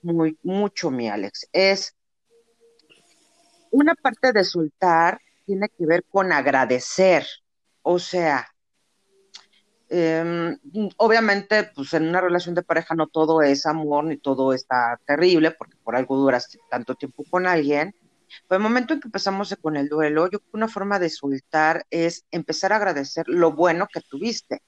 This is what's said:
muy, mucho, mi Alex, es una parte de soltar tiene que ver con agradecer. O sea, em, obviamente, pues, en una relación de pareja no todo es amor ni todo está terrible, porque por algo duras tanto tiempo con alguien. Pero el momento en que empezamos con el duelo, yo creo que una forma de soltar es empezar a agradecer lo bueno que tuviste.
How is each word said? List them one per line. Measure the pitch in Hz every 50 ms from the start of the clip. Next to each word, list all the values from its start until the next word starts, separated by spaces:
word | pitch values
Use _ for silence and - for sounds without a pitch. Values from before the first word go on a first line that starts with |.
muy, | _ 170 170 170 160 160 156 _ _
mucho, | 175 185 196 208 202 _ - - 165
mi | 131 127 117 113
Alex, | 104 107 98 101 _ - - _
es | _ - 190 190 196 196 196 - _ _ _ _ _ _ _ _ _ _ _ _ _ _ 466 466 466 466 466 _ _ _ _ _ _ _ _ _ _ _ _ _ _ _ _ _
una | - 262 294 302 339
parte | - _ 262 226 _ - 254 240
de | 214 185
soltar | - - 180 160 151 _ _ - 180 170 165 165 170 196 - _ _ _ _ _
tiene | - 202 190 202 214
que | _ _ 175
ver | 151 165 180 185 _
con | _ 196 190 185
agradecer. | 170 147 135 139 135 131 131 113 127 123 127 - - - 190 190 180 151 135 - - - _ _ _ _ _ _ _ _
O | _ - 175 180
sea, | 175 - - 185 170 160 143 131 120 - _ _ _ _ _ _ _ _ _ _ _ _ _ _ _ _ _ - _ _ _ _ _ _ _ _ _ _
em, | - 175 170 160 160 160 165 170 170 170 170 170 - - _ 285 175 214 214 196 - _
obviamente, | 214 226 220 226 226 214 202 202 196 - 214 214 202 - _
pues, | - 139 135 -
en | 160 160 160
una | 170 180
relación | 180 180 175 175 170 170 175
de | 170 175
pareja | _ 165 160 165 - 165
no | 165 156 151
todo | _ 160 156 156 160 160
es | 151 143 139 139 -
amor | 160 151 160 156 147 147 147 147
ni | 160 156 143
todo | _ 143 135 123 135 135 131
está | 127 - _ 127 127 123 117 120 - _
terrible, | - 143 143 170 180 185 160 151 160
porque | 165 _ - - _ _ _
por | - 113 123
algo | 131 123 135 135
duras | 135 135 127 123 - - - - _ _
tanto | - 127 120 - 131
tiempo | _ - 139 - _ 147 _
con | - 180 185 185
alguien. | 180 165 147 139 147 143 151 190 - _ _ _ _ _ _ _ - - _ _
Pero | 185 190
el | 214
momento | 220 233 247 247 226 320
en | 302
que | - 233
empezamos | 214 196 - 196 196 196 202 196 196 -
con | _ 156 156 147
el | 139 147
duelo, | 147 156 156 151 151 156 165
yo | 185 185 208
creo | _ _
que | _ 214
una | 220 226
forma | 220 202 196 202 202 196
de | 180 165
soltar | - - - 143 139 135 _ _ - 156 156 156 165 165 - _
es | - 170 165 170 170 - _ _
empezar | - 180 165 - 160 - - 190 208
a | 220
agradecer | 208 196 170 143 139 139 - 165 165 -
lo | 180 175 170 165 147
bueno | 147 170 180 165 170 190 202
que | - 160
tuviste. | - _ - 139 175 233 233 - - _ - - _